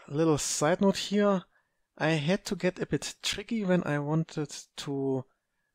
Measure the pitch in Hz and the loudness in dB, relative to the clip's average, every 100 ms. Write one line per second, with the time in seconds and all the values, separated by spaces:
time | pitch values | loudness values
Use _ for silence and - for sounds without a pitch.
0 | - 143 165 143 - - 151 185 196 190 | -8 0 2 2 0 0 2 4 4 2
1 | - 202 202 190 - _ _ _ _ - | 0 2 4 2 -2 _ _ _ _ -2
2 | 151 160 143 202 - 190 180 - - 147 | 0 2 2 -2 -2 -2 -2 -2 -2 -2
3 | - - - - 208 233 190 180 - 147 | -4 -8 -6 -6 -4 -2 2 2 2 -2
4 | 143 160 165 - 147 - - - - 139 | 0 0 -2 -4 -6 -8 -16 -12 -6 -2
5 | 135 131 - _ _ _ _ | 0 -2 -4 _ _ _ _